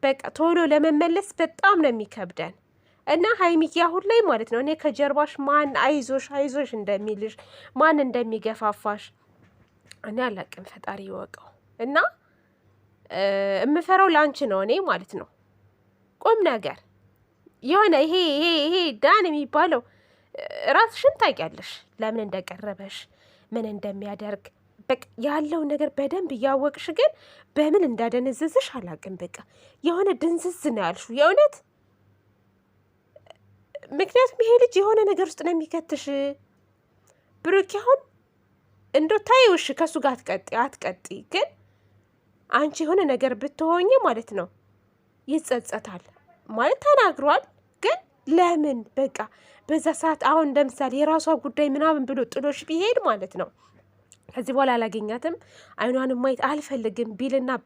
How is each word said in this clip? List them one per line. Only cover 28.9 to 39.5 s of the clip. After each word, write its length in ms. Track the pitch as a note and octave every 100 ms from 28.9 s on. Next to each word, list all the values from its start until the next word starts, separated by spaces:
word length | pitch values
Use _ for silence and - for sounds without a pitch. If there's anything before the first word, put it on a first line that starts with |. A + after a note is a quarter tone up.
| D#3 G3 F#3
በቃ 180 | F3 - - _ _ _
የሆነ 260 | D4 E4+ G4 D4+
ድንዝዝ 480 | E4 E4+ F4 F4 D#4+
ነው 160 | A3+
ያልሽው 300 | F3 F3+ - A#3
የእውነት። 400 | D4+ G4+ C#5 - _ _ _ _ _ _ _ _ _ _ _ _ _ _ _ - _ - _ _ _ - -
ምክንያቱም 480 | C#4+ B4 A#4+ B4+ -
ይሄ 140 | A4+ A#4+
ልጅ 160 | B4 F#4
የሆነ 240 | G4+ A4
ነገር 220 | G4+ E4+ F#4
ውስጥ 140 | -
ነው 100 | D#4+
የሚከትሽ። 520 | E4+ D#4 E4+ D#4+ D4 - C#4 C#4 C#4 _ _ _ _ _ _ _ _ _ _ D#4+
ብሩኬ 260 | F#4+ G4 G4+
አሁን 220 | A#4+ C#5 _ _ _ _ _ _ _ _ _
እንደው 260 | C4+ D#4 G#4+
ታዪው 340 | G#4 B4 B4